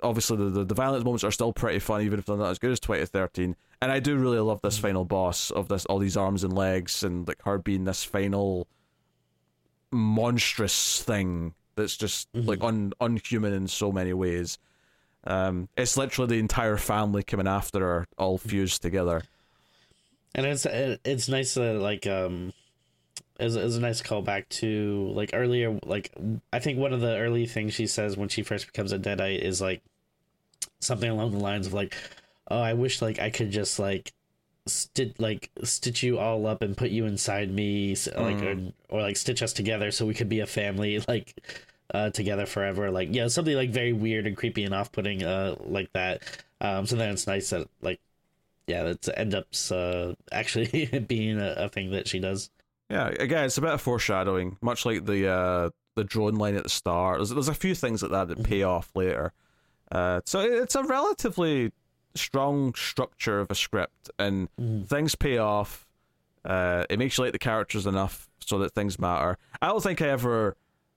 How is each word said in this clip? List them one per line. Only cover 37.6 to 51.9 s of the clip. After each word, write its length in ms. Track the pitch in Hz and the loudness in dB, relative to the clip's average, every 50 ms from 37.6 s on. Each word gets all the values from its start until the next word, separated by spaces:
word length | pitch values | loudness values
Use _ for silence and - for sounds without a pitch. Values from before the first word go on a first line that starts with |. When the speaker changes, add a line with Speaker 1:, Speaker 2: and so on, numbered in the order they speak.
| 104 101 101 104 101 98 | 0 2 2 2 2 0
Speaker 2:
s-, 160 | 95 95 - - | 0 0 -2 -2
like, 300 | - - 113 110 104 104 | -2 0 0 0 0 0
Speaker 1:
Mm. 360 | 101 95 98 92 92 90 - - _ - | 0 -2 -2 -4 -6 -8 -10 -14 _ -4
Speaker 2:
or, 80 | - 107 | -2 -2
or, 40 | |
like, 160 | 107 101 101 - | 0 0 -2 -2
stitch 260 | - - 123 - 117 | -2 0 0 0 0
us 100 | 107 - | -2 -2
together 380 | - 101 107 110 - 104 104 | -2 0 0 0 0 0 0
so 140 | 98 - 117 107 | 0 0 0 0
we 80 | 107 | 0
could 140 | - 120 98 | 0 0 0
be 100 | 110 107 | 0 0
a 80 | 104 - | 0 0
family, 520 | - 110 104 101 95 98 104 104 104 104 | -2 0 0 0 0 0 2 2 0 0
<laughs> 80 | 113 - | 0 0
like, 280 | 123 107 - - - - - - - - - - _ _ _ - - | -2 -2 -4 -6 -14 -18 -16 -16 -16 -16 -18 -20 _ _ _ -4 -2
uh, 160 | 101 107 107 | 0 0 0
together 340 | - - 101 101 101 98 101 | 0 0 0 0 0 0 -2
forever." 440 | 92 - 104 98 98 95 95 104 98 | -2 -2 -2 0 0 0 0 0 0
Like, 200 | 92 92 92 76 | 0 0 0 0
yeah, 160 | 101 123 117 120 | 0 0 2 2
something, 280 | 117 170 160 156 147 | 2 2 2 2 2
like, 160 | 135 131 123 | 2 2 0
very 200 | 107 127 120 120 117 | 0 0 2 2 2
weird 340 | 107 107 113 110 110 101 107 | 2 2 0 0 0 0 -2
and 100 | 98 - | -2 -2
creepy 260 | - 117 - 110 101 | -2 -2 -2 -2 -2
and 100 | 98 98 | 0 0
off-putting, 500 | 95 101 - - - 95 104 101 95 92 | -2 -2 -2 -2 -2 -2 -2 -2 -2 -2
uh, 320 | 82 92 95 95 98 76 - - | 0 0 0 0 -2 -2 -4 -6
like 260 | - 95 98 92 - - | -4 -4 -2 -2 -2 -2
that. 280 | 92 92 92 90 - - - - - - _ _ _ | -2 -2 -2 -2 -4 -6 -10 -14 -16 -18 _ _ _
Um, 240 | 104 101 98 98 98 | -2 0 0 0 0
so 100 | 104 123 | 0 0
then 140 | 113 113 104 | 0 0 0
it's 180 | 101 92 - - | 0 -2 -2 -2
nice 220 | 98 98 95 - | -2 -2 -2 -2
that, 180 | 95 87 80 - _ _ | -2 -4 -4 -6 _ _
like, 180 | - 87 92 - _ _ _ _ _ _ _ _ _ _ _ _ _ - | -4 -4 -4 -4 _ _ _ _ _ _ _ _ _ _ _ _ _ -4
yeah, 160 | 85 87 80 | -2 0 0
that 360 | 85 87 - - - - - | -2 -2 -2 -2 -4 -2 0
end 160 | 107 107 95 | 0 0 0
up, 120 | 98 - - - - - - | -2 -4 -4 -4 -4 -2 -2
uh, 420 | 92 90 90 87 90 87 87 87 87 - | -2 0 0 0 0 0 -2 -4 -6 -8
<laughs> 100 | _ - | _ -6
actually 540 | - - 107 - - 117 117 113 - 165 151 120 135 139 110 - | -6 -4 -2 -2 0 0 0 0 0 -2 0 0 -2 -2 -2 0
being 320 | 123 113 107 110 110 104 | 0 0 0 0 0 0
a, 140 | 101 92 - | 0 -2 -2
a 160 | - 101 104 | -2 -4 -4
thing 220 | - 107 95 92 | -4 -4 -4 -2